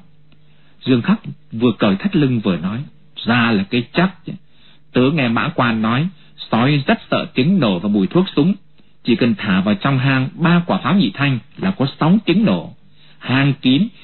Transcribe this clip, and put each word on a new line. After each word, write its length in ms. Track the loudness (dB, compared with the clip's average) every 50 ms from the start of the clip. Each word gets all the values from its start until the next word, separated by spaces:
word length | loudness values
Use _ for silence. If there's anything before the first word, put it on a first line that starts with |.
| -6 -14 -20 -20 -20 -20 -20 -20 -20 -20 -20 -20 -20 -20 -20 -8 -2
Dương 160 | 0 0 0
Khắc 200 | 2 0 -2 -2 -2 -14 -16 -16 -18 -12
vừa 200 | -6 -2 0 0 0 0
cởi 160 | 0 0 0
thắt 200 | 0 -2 -2 0
lưng 240 | 0 0 2 0 -2
vừa 180 | -2 -2 -4
nói: 260 | -2 -4 -6 -6 -8 -10 -12 -16 -20 -20 -20 -16 -10 -4
"Ra 260 | -2 0 0 2 2
là 120 | 0 0 -2
cái 200 | -2 -4 -4 -4 -2 -2
chắc. 220 | -2 -2 -2 -2 -8 -14 -14 -14 -14 -16 -20 -20 -20 -20 -20 -20 -20 -14 -4 0
Tớ 80 | 0 0 2 0
nghe 140 | 0 -2
Mã 240 | 0 -2 -2 -2 -2 -2
Quan 260 | -2 0 0 0 0
nói, 260 | 0 0 0 0 -2 -4 -6 -12 -20 -20 -20 -16 -8 -4
sói 320 | 0 0 2 2 2 0 0
rất 120 | 0 -2 -2 -2 -4
sợ 160 | -4 -4 -4 -4 -2
tiếng 260 | -2 0 2 2 2
nổ 200 | 2 0 0 0
và 100 | 0 0
mùi 180 | 0 0 0
thuốc 180 | 2 2 0 0 0 0
súng. 180 | 0 0 0 0 -2 -8 -20 -20 -20 -20 -20 -20 -8 -2
Chỉ 120 | 0 0
cần 200 | 2 2 0 0
thả 240 | -2 -2 0 0 0
vào 140 | 2 0 -2
trong 240 | 0 0 -2 0 0
hang 300 | 0 0 0 0 -2 -4 -4
ba 280 | -2 0 2 2 2 2
quả 100 | 0 -2
pháo 180 | -2 0 0 2
nhị 160 | 2 2 0 0
thanh 260 | -2 -2 -2 -2 -4 -6 -10 -12
là 140 | -6 -4 -4
có 160 | -2 -2 -2 -4 -2 0
sóng 180 | 2 2 2 2 2
tiếng 200 | 2 2 2 2
nổ. 300 | 2 0 -2 -4 -10 -18 -20 -20 -20 -20 -20 -20 -20 -20
Hang 360 | -14 -6 -2 0 0 2 0 0 0
kín, 260 | 0 2 2 2 2 -2 -4 -16